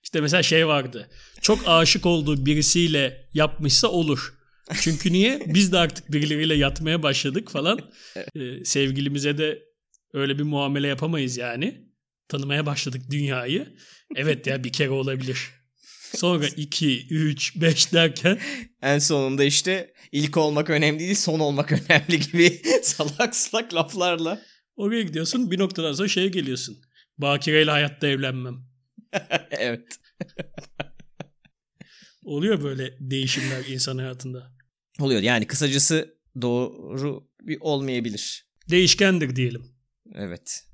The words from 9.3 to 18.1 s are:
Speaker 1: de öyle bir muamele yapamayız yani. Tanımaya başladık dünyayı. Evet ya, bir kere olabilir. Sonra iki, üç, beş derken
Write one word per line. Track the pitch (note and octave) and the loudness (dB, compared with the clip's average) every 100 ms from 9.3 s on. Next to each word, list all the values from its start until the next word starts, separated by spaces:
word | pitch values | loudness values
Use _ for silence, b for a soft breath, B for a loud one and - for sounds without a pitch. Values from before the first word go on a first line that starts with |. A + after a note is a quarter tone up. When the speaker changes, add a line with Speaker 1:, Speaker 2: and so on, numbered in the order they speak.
| D3 | 0
Speaker 1:
de | D#3 - - _ _ _ _ | -2 -4 -12 _ _ _ _
öyle | C#3 C#3 C#3+ | -4 -2 -2
bir | |
muamele | D3 C#3+ C#3 C#3+ C#3+ | -2 -2 0 0 -2
yapamayız | C3+ D#3 E3 C3 B2 | -2 -2 -2 -2 -4
yani. | A#2+ A#2+ F#3 - _ _ _ _ _ | -6 -4 -6 -6 _ _ _ _ _
Tanımaya | C#3+ C#3 C#3+ D3 | -6 -2 -2 -2
başladık | C3+ C#3+ B2+ B2+ | -4 -6 -8 -6
dünyayı. | D3 C#3 C3 B2 F3 D4 B B B B D4 | -4 -2 -2 -2 -4 -4 B B B B -4
Evet | D3 C3+ C3+ | -2 -2 -2
ya, | C3+ | -4
bir | B2+ | -4
kere | - C#3+ | -2 0
olabilir. | C3+ C3+ C3 C3 B2+ - _ _ _ B B B - | 0 -2 -4 -4 -6 -8 _ _ _ B B B -2
Sonra | F3 F3 D3 | 0 2 0
iki, | C#3 D3 - D3+ B2 A#2 | -4 -6 0 0 0 -2
üç, | D#3+ D#3 D3 - F3 | 0 0 0 -6 0
beş | E3 D#3 - | 2 2 2
derken | E3+ E3 | 4 4